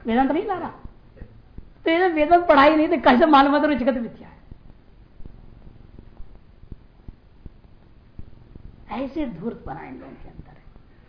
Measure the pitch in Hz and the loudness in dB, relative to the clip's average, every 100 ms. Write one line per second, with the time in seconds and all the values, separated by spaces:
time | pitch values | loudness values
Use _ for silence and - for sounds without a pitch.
0 | 247 233 269 302 440 359 302 - - - | -4 0 0 0 -4 -6 -10 -14 -20 -20
1 | - - - - - - - - 320 330 | -20 -20 -20 -20 -20 -20 -20 -8 0 2
2 | 370 311 302 349 349 285 294 311 311 320 | 2 0 4 4 6 6 6 4 2 2
3 | 285 247 320 277 285 285 294 254 247 247 | 4 4 6 6 6 2 0 0 -2 -4
4 | 226 - - - - - - - - - | -6 -12 -20 -20 -20 -20 -20 -20 -20 -20
5 | - - - - - - - - - - | -20 -18 -18 -18 -20 -20 -20 -20 -20 -20
6 | - - - - - - - - - _ | -20 -18 -18 -18 -20 -20 -20 -20 -20 _
7 | - - - - - - - - - - | -20 -20 -20 -20 -20 -20 -20 -20 -20 -20
8 | - - - - - - - - - 220 | -20 -18 -16 -18 -20 -20 -20 -20 -14 -10
9 | 269 320 269 160 226 - - 160 143 127 | -10 -8 -8 -8 -12 -12 -14 -16 -16 -18
10 | 131 - - - - - - - - - | -20 -20 -20 -20 -20 -20 -20 -20 -20 -20